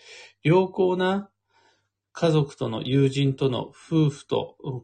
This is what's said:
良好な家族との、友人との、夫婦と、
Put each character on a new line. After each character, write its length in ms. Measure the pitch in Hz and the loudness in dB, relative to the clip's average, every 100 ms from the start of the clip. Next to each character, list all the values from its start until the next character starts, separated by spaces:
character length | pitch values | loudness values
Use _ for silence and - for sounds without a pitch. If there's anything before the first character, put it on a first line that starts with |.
| - - - _ | -20 -20 -20 _
良 260 | 147 180 185 | 2 2 2
好 280 | 185 185 180 | 0 0 0
な 340 | 185 196 202 _ _ _ _ _ _ _ _ | -2 -2 -6 _ _ _ _ _ _ _ _
家 180 | - 170 | -2 0
族 260 | 156 147 - | 2 0 -4
と 120 | 123 | -8
の、 140 | 113 | -6
友 260 | - 135 135 | -2 2 2
人 260 | 131 139 | 2 0
と 140 | 135 139 | 0 -2
の、 200 | 117 113 | -2 -8
夫 420 | - - 160 151 | -14 -4 0 2
婦 160 | - - | 0 -4
と、 300 | 117 - - - 123 | -4 -4 -8 -10 -10